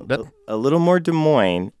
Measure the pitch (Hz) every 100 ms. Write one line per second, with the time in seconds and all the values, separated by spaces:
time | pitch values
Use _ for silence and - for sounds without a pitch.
0 | - 127 135 _ - 110 131 165 170 180
1 | 165 165 156 143 95 87 92 -